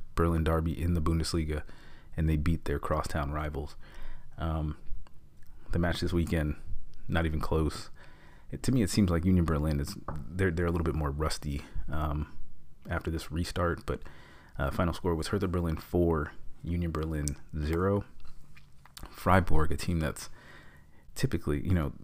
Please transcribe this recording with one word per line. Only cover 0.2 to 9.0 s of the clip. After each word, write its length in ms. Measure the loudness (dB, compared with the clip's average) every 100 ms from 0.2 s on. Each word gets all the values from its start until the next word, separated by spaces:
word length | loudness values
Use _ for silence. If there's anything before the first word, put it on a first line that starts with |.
| 2 4
Derby 360 | 2 2 0 0
in 140 | 0
the 80 | 2
Bundesliga, 640 | 2 2 2 0 -2 -4 -6 -12 -14 -14 -8 0
and 140 | 2
they 80 | 4
beat 280 | 4 2 0
their 140 | -2
crosstown 520 | 0 -2 0 -2 -2
rivals. 440 | -4 -4 -6 -8 -10 -12 -6 -4 -4 -6 -4
Um, 400 | -2 0 -2 -2 0 0 0 -8 -14 -14 -12 -8 0
the 80 | 2
match 220 | 2 2
this 120 | 2
weekend, 420 | 2 2 2 0 -2 0 0 2 -2 0
not 180 | 2 2
even 140 | 2
close. 500 | 2 2 0 -2 -8 -12 -16 -18 -18 -18 -12
It, 120 | -4
to 80 | 2
me, 120 | 4
it 60 | 4
seems 200 | 4